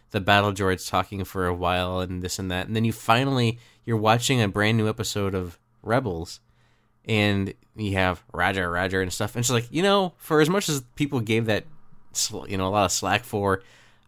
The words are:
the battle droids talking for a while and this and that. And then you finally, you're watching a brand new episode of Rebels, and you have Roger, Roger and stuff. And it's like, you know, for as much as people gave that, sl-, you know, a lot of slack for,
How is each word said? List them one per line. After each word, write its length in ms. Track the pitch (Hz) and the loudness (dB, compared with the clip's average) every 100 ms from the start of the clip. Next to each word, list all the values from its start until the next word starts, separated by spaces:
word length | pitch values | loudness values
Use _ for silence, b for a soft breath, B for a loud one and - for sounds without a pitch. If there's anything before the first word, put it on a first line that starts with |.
| _ | _
the 100 | 107 | -4
battle 320 | 92 101 104 | 2 4 4
droids 360 | 98 95 92 - | 0 0 0 -2
talking 360 | 92 95 98 | -2 -2 -6
for 220 | 92 98 90 | -8 -2 -2
a 80 | |
while 460 | 87 90 90 90 92 | 0 0 0 0 -2
and 220 | 90 92 | -4 -6
this 160 | 90 - | -6 -6
and 120 | 95 | -4
that. 160 | 90 92 | -4 -2
And 100 | 110 | 0
then 80 | |
you 80 | 113 | 0
finally, 640 | 113 - 117 135 131 117 117 b b | 0 2 2 4 2 0 -2 b b
you're 120 | - 113 | -4 0
watching 440 | 107 117 120 127 | 4 4 2 2
a 60 | 104 | 2
brand 300 | 98 104 113 | 2 2 4
new 120 | 107 | 2
episode 460 | 107 104 104 98 | -2 -4 -2 -2
of 240 | 92 90 - _ _ | -2 -4 -10 _ _
Rebels, 580 | - 123 123 82 82 - _ _ _ _ _ _ | -2 0 0 -4 -8 -12 _ _ _ _ _ _
and 500 | - 110 104 101 98 - _ | -2 2 2 2 -2 -6 _
you 200 | - 104 | -8 -2
have 280 | 95 92 87 - | 2 2 0 -4
Roger, 380 | 80 92 95 87 | -2 0 0 0
Roger 300 | 87 95 95 | 0 0 0
and 120 | 92 | -2
stuff. 220 | - 107 | -2 -4
And 60 | 120 | -2
it's 100 | 123 | 0
like, 160 | 120 120 | 0 -2
you 120 | 147 | -2
know, 300 | 196 202 185 - | 2 2 0 -6
for 220 | - 156 | 0 4
as 100 | 151 | 4
much 180 | 196 185 | 2 -2
as 140 | 143 - | -4 -6
people 260 | - 147 139 | -4 -2 -2
gave 260 | 107 113 110 | 0 0 2
that, 180 | 101 - - - - - | 0 -2 -14 -18 -20 -12
sl-, 340 | - - 104 - | -6 -4 -6 -6
you 100 | 95 | -2
know, 100 | 95 | 0
a 20 | |
lot 140 | 104 | 2
of 80 | 95 | 2
slack 320 | - 95 107 | 0 0 -2
for, 380 | - 107 98 95 b b b b | -2 -2 0 0 b b b b